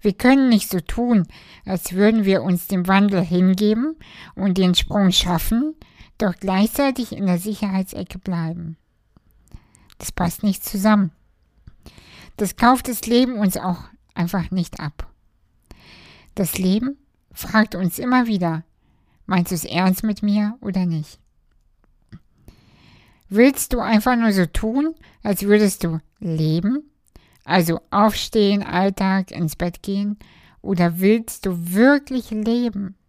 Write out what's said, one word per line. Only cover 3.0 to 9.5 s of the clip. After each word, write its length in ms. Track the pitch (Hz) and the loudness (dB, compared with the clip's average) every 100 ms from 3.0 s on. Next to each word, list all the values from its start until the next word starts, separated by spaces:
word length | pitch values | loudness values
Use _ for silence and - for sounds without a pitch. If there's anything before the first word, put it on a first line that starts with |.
| 202 196 | 4 0
hingeben 760 | 165 180 185 185 208 220 285 320 - - - - | 0 2 2 2 0 0 -2 -6 -18 -20 -20 -6
und 220 | 190 185 | -2 2
den 160 | 185 | 2
Sprung 380 | 180 - 208 196 | 2 0 2 2
schaffen, 640 | 185 180 170 - 226 302 311 - _ - _ | 2 0 -2 0 -2 -2 -6 -20 _ -20 _
doch 180 | 208 175 | -4 -2
gleichzeitig 720 | 190 190 214 - 277 262 233 | -2 0 0 2 -2 -2 -8
in 160 | 190 190 | -4 0
der 100 | 175 | 0
Sicherheitsecke 800 | 196 202 202 190 190 - 180 185 | -2 -6 -2 -2 -4 -8 -12 -10
bleiben. 600 | 190 175 160 170 165 160 _ _ _ _ _ _ _ | -6 -4 -4 -6 -10 -14 _ _ _ _ _ _ _